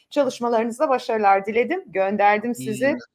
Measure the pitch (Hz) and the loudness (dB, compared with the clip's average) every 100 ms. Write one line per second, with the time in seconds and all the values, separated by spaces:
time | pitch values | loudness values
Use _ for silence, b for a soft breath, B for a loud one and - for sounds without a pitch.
0 | _ 294 277 - 240 226 233 226 294 254 | _ -2 -2 -2 -2 0 -2 -2 0 0
1 | - 226 202 196 196 220 247 359 381 190 | -2 0 4 2 2 -2 -2 -4 -4 -2
2 | 190 202 202 208 233 240 254 214 269 254 | 0 2 4 2 0 -6 -6 -2 0 -2
3 | - | -6